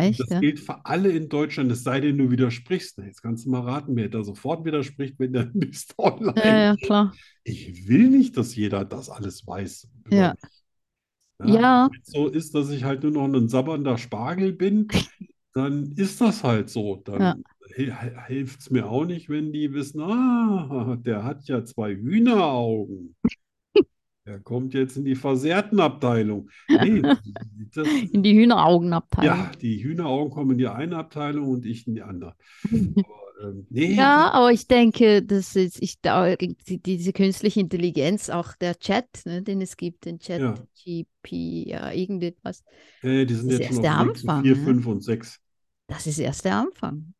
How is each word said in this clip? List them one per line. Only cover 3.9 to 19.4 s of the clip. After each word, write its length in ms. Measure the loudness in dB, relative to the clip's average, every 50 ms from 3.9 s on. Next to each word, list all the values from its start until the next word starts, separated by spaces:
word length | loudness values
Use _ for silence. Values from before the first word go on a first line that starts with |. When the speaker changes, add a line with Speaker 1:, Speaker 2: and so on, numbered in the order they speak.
| -4
Speaker 1:
wer 120 | -2 -2 -4
da 120 | -4 -6 -8
sofort 420 | -8 -10 -8 -6 -6 -6 -4 -4
widerspricht, 520 | -4 -4 -4 -4 -6 -8 -10 -10 -8 -6 -6
wenn 140 | -4 -2 -2
der 180 | -2 -2 -2
<laughs> 40 | -2
Mist 400 | -4 -4 -4 -6 -10 -18 -14 -6 0
online 360 | 0 0 0 0 -2 -2 0
Speaker 2:
Ja, 200 | 4 4 6 6 6
ja, 160 | 6 4 4
Speaker 1:
geht. 80 | 2 2
Speaker 2:
klar. 280 | 2 2 2 2 2 -2 -6 -20 _ _ _ _
Speaker 1:
Ich 440 | -10 -10 -10 -10 -14 -16 -8 0 4
will 220 | 6 6 8 8
nicht, 260 | 8 6 6 4 2
dass 180 | -2 -4 -4 -4
jeder 300 | -4 -2 -2 -2 -2 -4
das 240 | -6 -10 -12 -14 -14
alles 340 | -14 -12 -10 -10 -12 -12 -14
weiß 420 | -12 -10 -10 -10 -10 -12 -16 -20 -20 _ -16 -4
über 120 | 2 4
Speaker 2:
Ja. 100 | 4 4
Speaker 1:
mich. 80 | 4 0 -4 -12 -20 _ _ _ _ _ _ _ _ _ _ _ _ _ _ _ _ _ -4
Ja, 60 | 0 4
Speaker 2:
Ja. 400 | 4 6 6 6 8 6 6 4
Speaker 1:
wenn's 200 | 2 -2 -12 -8
so 180 | -4 -2 -2 0
ist, 260 | -2 -4 -4 -4 -2
dass 160 | -2 -2 -2
ich 140 | -2 -4 -4
halt 180 | -4 -4 -2 -2
nur 100 | 0 0
noch 120 | 0 0
ein 220 | 0 2 2 2 2
sabbernder 500 | 2 0 0 0 -2 -4 -2 -2 -2 -4
Spargel 540 | -4 -8 -8 -6 -6 -4 -4 -2 -2 -2 -2
bin, 360 | -2 0 0 2 2 0 2
Speaker 2:
<laughs> 460 | 0 -2 -2 -4 _ -20 -20 -20 _ _ _ _ -6
Speaker 1:
dann 380 | -4 -2 -2 -2 -4 -6 -6 -4
ist 280 | -4 -4 -2 0 0
das 240 | 2 2 2 2 0
halt 260 | 0 0 0 0 -4
so. 260 | -6 -6 -6 -6 -6 -8 -10
Dann 160 | -6 -2 0
Speaker 2:
Ja. 160 | 2 0 0 -2 -6 _ _ _ _ -12 -8
Speaker 1:
hi-, 140 | -6 -6 -6 -6
hi-, 340 | -8 -10 -12 -14 -14 -12 -8
hilft's 420 | -8 -6 -6 -8 -10 -14 -6 -2
mir 160 | -2 -2 -2 -2
auch 160 | -2 -2 -2
nicht, 240 | -2 -4 -8 -8 -6
wenn 240 | -6 -4